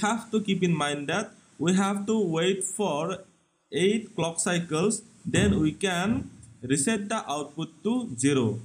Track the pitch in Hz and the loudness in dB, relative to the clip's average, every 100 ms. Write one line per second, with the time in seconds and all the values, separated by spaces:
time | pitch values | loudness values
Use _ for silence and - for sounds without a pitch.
0 | 214 226 - 214 208 190 180 160 147 147 | 0 0 -2 -2 0 2 2 2 0 -2
1 | 143 180 220 - _ - 156 185 196 202 | -2 -4 -4 -10 _ -2 2 4 2 0
2 | 202 220 185 160 180 190 - - 196 147 | 0 0 2 2 0 0 -4 -2 -2 0
3 | 165 185 - _ _ _ _ - 190 214 | -2 -6 -12 _ _ _ _ 0 2 2
4 | - - 165 165 190 175 170 156 202 226 | -2 -4 -4 -2 -2 -2 0 0 0 0
5 | - - - 165 202 196 156 - 196 175 | -6 -14 -2 2 4 4 0 0 -2 0
6 | 196 262 - - - - 123 139 - 220 | 0 -2 -4 -14 -20 -10 -2 0 0 -2
7 | 202 220 - 147 143 160 165 - 208 247 | -2 -4 -4 -6 -6 -8 -10 -4 -2 0
8 | 233 117 135 135 113 117 | -2 0 2 4 2 -2